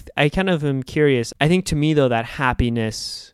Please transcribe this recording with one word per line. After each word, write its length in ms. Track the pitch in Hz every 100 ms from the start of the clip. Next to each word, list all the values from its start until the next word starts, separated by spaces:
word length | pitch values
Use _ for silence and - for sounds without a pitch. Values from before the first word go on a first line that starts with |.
| - -
I 140 | 147
kind 200 | 190 190
of 140 | 165
am 180 | 143 135
curious. 520 | 131 156 147 127 113 -
I 80 | 147
think 160 | 180 180
to 80 | 151
me, 180 | 151
though, 140 | 151 131
that 140 | 117
happiness 1080 | 117 - 131 123 120 117 110 - - - -